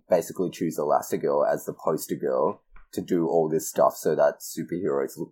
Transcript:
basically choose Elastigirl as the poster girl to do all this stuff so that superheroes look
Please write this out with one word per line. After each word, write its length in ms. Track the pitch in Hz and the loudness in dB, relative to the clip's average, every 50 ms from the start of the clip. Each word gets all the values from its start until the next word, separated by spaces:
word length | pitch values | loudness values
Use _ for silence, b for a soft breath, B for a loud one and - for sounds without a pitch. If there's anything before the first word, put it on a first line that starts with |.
| _ - | _ 2
basically 400 | 95 85 - - - - 92 82 | 2 2 2 0 -2 -2 -2 -2
choose 260 | - - 87 80 - | -2 -2 -4 -2 -2
Elastigirl 720 | - 73 73 69 - - - 107 87 80 73 71 73 71 69 | 0 2 2 2 2 2 0 -4 -2 0 0 2 2 2 2
as 140 | 76 76 - | 0 -2 -4
the 80 | - 73 | -8 -8
poster 420 | - - 87 80 78 - - 90 | -4 -2 -2 -2 -2 -2 -6 -6
girl 460 | 71 71 69 64 64 73 95 104 - _ _ - - - _ - | -4 -2 0 0 2 2 0 -2 -4 _ _ -20 -20 -20 _ -8
to 80 | 82 | -8
do 260 | 76 - 92 85 82 | -4 0 0 2 2
all 220 | - 82 82 80 78 | 2 2 2 2 2
this 180 | 78 78 - - | 0 -2 -2 -2
stuff 260 | - - 69 - - | 0 2 2 2 2
so 180 | - - 85 78 | 0 -2 0 2
that 240 | 69 73 73 - - | 2 2 2 2 -2
superheroes 760 | - - - 85 76 - 82 90 98 76 69 69 69 67 - | -8 -12 -10 -10 -8 -6 -6 -4 -2 -2 -2 -2 -2 -4 -6
look 140 | 78 82 - | -8 -10 -10